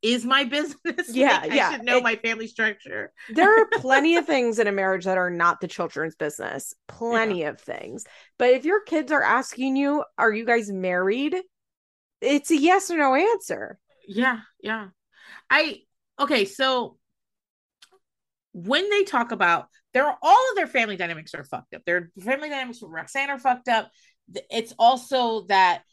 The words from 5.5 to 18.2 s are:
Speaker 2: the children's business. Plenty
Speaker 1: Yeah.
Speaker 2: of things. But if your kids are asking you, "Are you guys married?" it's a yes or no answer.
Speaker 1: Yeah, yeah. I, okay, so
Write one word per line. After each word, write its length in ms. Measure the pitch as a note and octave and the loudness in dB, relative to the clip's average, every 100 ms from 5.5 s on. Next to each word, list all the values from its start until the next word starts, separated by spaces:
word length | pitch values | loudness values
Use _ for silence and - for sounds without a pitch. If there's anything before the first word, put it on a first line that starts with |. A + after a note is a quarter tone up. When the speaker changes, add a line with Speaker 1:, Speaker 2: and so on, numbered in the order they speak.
| - | 0
Speaker 2:
the 80 | F3 | -6
children's 480 | - E3+ - D#3+ - | -6 -6 -4 -8 -4
business. 580 | D3+ - G2+ - - - - | -6 -6 -10 -8 -12 -18 -20
Plenty 540 | - A#3 A#3 A3+ F3+ | -10 -2 0 0 -2
Speaker 1:
Yeah. 80 | D3+ | -6
Speaker 2:
of 100 | - | -8
things. 460 | - - - B2 - - _ _ | -14 -14 -12 -16 -18 -20 _ _
But 140 | B3 | 4
if 120 | B3+ | 4
your 160 | C#4+ G4+ | 4 -2
kids 300 | - D#4+ C4 | 0 -4 0
are 100 | D4+ | 0
asking 540 | A2+ A3+ C4 - C4 C4+ | 2 2 0 -6 -2 0
you, 300 | C#4+ D4 - - | 0 0 -4 0
"Are 140 | A3+ | 0
you 140 | G#3+ A3+ | 0 0
guys 260 | A#3 G#3 | 0 0
married?" 640 | F#3+ F#3 F3+ F#3 A#3 C#4+ F#4 F#4 _ _ _ _ _ _ _ | -6 -2 0 0 0 -2 -4 -8 _ _ _ _ _ _ _
it's 280 | - C#4+ - | 0 0 2
a 80 | D#4+ | 2
yes 320 | D#4 F#4+ F#4+ | 4 4 2
or 80 | E4+ | 0
no 160 | C#4 | 2
answer. 640 | C4 G4 A#4 - B2+ G#2 - _ _ - | 4 2 0 -4 -8 -10 -14 _ _ -10
Speaker 1:
Yeah, 320 | G3+ B3+ A#3 - _ | -2 -2 -2 -10 _
yeah. 260 | G#3 A3 G3 _ _ _ - - _ | -8 -8 -10 _ _ _ -20 -20 _
I, 320 | C#4 D#4 G#3 _ _ _ - | 0 0 -4 _ _ _ -6
okay, 260 | C4 C4+ G3 | 0 0 0
so 520 | - C4 B3+ A#3 _ _ _ _ _ _ _ _ _ _ _ _ _ | -2 -2 0 -4 _ _ _ _ _ _ _ _ _ _ _ _ _